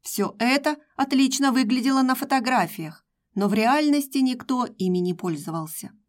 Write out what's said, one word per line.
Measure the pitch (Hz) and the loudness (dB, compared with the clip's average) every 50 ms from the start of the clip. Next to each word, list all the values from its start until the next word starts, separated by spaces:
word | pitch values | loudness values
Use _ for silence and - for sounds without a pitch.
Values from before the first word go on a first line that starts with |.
Все | _ - - - 196 196 - - | _ -10 -4 -4 -4 -4 -2 -2
это | 226 247 262 285 277 302 302 294 _ _ _ | 0 2 2 2 2 0 -4 -4 _ _ _
отлично | - 269 269 277 262 269 262 269 - 277 277 | -4 -4 0 2 2 2 2 2 2 0 2
выглядело | 240 262 262 208 254 254 226 269 269 269 | 2 2 2 2 0 0 0 2 2 2
на | 262 254 254 | 2 2 0
фотографиях, | - - - - - 220 254 254 233 180 - - - 160 156 160 - _ _ _ _ _ _ _ | -2 0 0 0 0 0 2 2 2 0 0 -4 -8 -10 -10 -12 -16 _ _ _ _ _ _ _
но | - 202 202 | 0 0 2
в | |
реальности | 208 220 220 233 262 302 302 294 285 294 277 277 - 277 | 2 2 4 4 2 4 4 2 2 2 0 -2 -2 0
никто | 262 262 254 247 - - 262 254 247 | 0 0 0 -4 -4 -4 -2 -2 -2
ими | - - _ 185 185 180 180 | -4 -4 _ -2 0 0 0
не | 180 180 | 0 -2
пользовался. | 180 175 - 180 160 147 143 156 160 165 160 156 - - - - _ _ _ | -4 -4 -4 -4 -4 -4 -6 -8 -8 -8 -8 -8 -12 -14 -14 -16 _ _ _